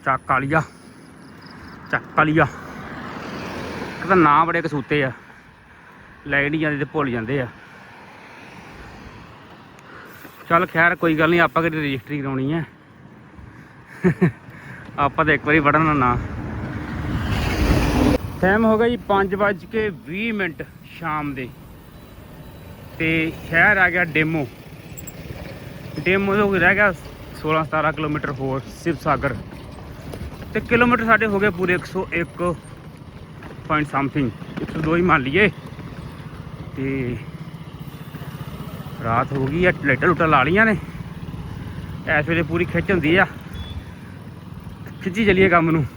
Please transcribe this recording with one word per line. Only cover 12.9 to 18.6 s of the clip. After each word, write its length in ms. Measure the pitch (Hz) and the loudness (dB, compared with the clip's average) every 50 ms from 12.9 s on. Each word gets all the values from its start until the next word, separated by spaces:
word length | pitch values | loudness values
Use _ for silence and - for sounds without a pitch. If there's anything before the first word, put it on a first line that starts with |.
| - - - - - - - - - - - - - - - - - - - - - - - | -20 -20 -20 -20 -20 -20 -20 -20 -20 -20 -20 -20 -20 -20 -20 -20 -20 -20 -20 -20 -14 0 0
<laughs> 280 | 185 151 - 185 147 - - - - - - - - - - - - - - | 0 2 4 2 0 0 -2 -18 -20 -20 -18 -18 -18 -18 -16 -16 -10 -2 0
ਆਪਾਂ 260 | 143 139 - - 160 | 0 2 2 2 2
ਤਾਂ 80 | 151 147 | 4 2
ਇੱਕ 120 | 135 - | 2 4
ਵਾਰੀ 140 | 147 151 160 | 4 4 4
ਵੜਨ 360 | 143 143 143 151 160 156 151 | 6 6 4 4 4 4 4
ਨਾ। 200 | 143 127 123 123 120 113 - - - - - - - - - - - - - - - - - - - - - - - - - - - - - - - - - - - 254 - - - - - - - | 4 4 2 2 0 -2 -6 -8 -8 -8 -8 -8 -6 -8 -6 -8 -8 -8 -8 -6 -6 -4 -4 -4 -4 -2 -2 -2 0 0 -2 0 2 4 4 4 4 4 4 4 4 4 4 4 2 0 -6 -4 0
ਟਾਈਮ 240 | - 185 196 220 | 2 4 6 6